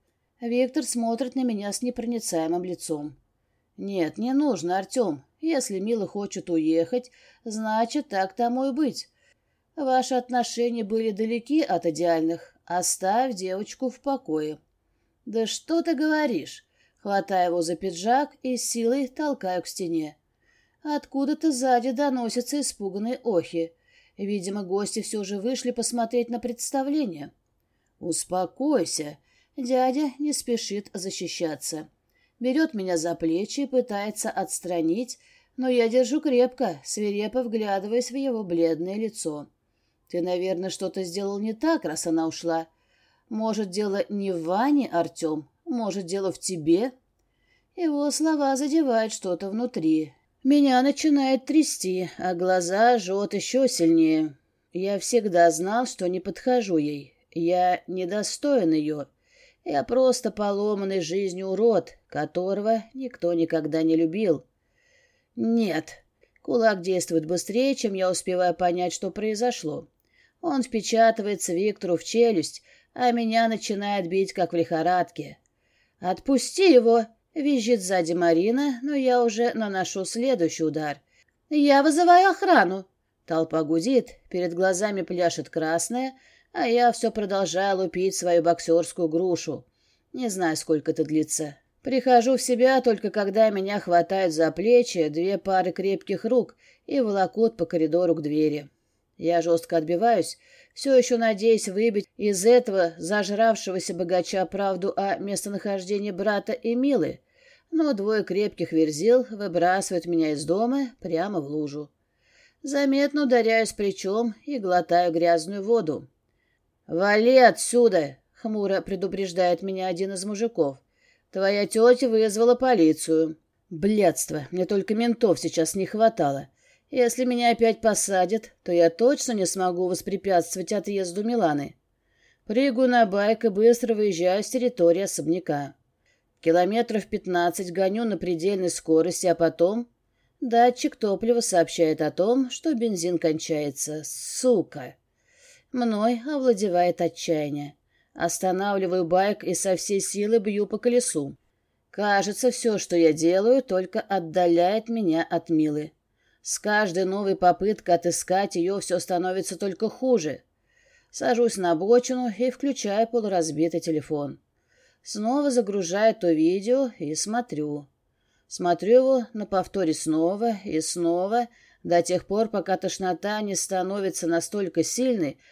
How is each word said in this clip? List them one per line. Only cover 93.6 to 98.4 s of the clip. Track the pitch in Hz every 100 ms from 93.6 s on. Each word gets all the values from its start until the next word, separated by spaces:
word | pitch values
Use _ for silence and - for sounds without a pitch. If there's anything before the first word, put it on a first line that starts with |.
| 190 202
хватают | 185 175 170 190 185
за | 156 160
плечи | 156 208 240 240 180 151
две | 151 185 196
пары | 196 190 175
крепких | 165 190 180 - 190 220
рук | 254 - - _ _ -
и | 285
волокут | 226 196 185 208 226 226
по | 165
коридору | 175 160 170 180 165
к |
двери. | 147 151